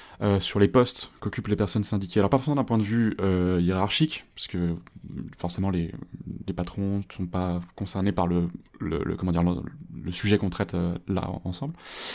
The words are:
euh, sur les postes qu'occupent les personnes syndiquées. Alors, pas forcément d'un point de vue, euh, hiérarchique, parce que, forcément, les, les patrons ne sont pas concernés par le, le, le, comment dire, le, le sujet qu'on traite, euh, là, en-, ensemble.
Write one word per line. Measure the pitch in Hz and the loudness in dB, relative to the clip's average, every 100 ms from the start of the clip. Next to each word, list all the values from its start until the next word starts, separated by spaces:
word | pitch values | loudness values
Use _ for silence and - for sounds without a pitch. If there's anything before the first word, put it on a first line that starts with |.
| - - | -16 -2
euh, | 104 98 | 2 4
sur | - 104 | 4 4
les | 101 | 6
postes | 123 123 - - - | 6 4 2 -6 -6
qu'occupent | 104 - 101 | -6 -4 0
les | 101 | 0
personnes | 101 107 | 2 0
syndiquées. | 98 104 95 107 | 0 0 0 2
Alors, | 98 | 4
pas | 135 | 4
forcément | 151 139 | 2 0
d'un | |
point | 117 113 | 2 2
de | |
vue, | 101 117 110 - | 2 2 2 2
euh, | 95 92 90 90 | 2 4 4 4
hiérarchique, | 87 92 101 - 156 - - - | 2 2 2 2 0 -2 -12 -10
parce | - | -6
que, | 87 85 82 - - - - - - | -2 -2 -2 -8 -20 -14 -10 -12 -8
forcément, | 87 - 95 | -6 -2 0
les, | 90 82 - - - - - - | 0 -2 -6 -12 -14 -12 -10 -8
les | |
patrons | 87 87 - 98 101 | -6 -4 -4 -2 -2
ne | 98 | -4
sont | - 90 | -8 -6
pas | 92 90 87 87 - | -2 -2 -2 -6 -8
concernés | 101 95 98 | -6 -2 0
par | 92 87 | 2 2
le, | 87 85 - - - | 2 0 -4 -16 -8
le, | 82 80 | -4 -2
le, | - - | -2 -2
comment | 92 | 0
dire, | 85 | 2
le, | 87 87 - - - | 2 0 -6 -12 -16
le | - 87 | -10 -6
sujet | 87 104 104 | -2 2 4
qu'on | 98 | 2
traite, | - 95 | -2 -2
euh, | 90 87 85 - | -2 -2 -2 -4
là, | 95 - | -4 -2
en-, | - 92 | -6 -6
ensemble. | 90 139 175 - - - | -6 -8 -10 -12 -10 -8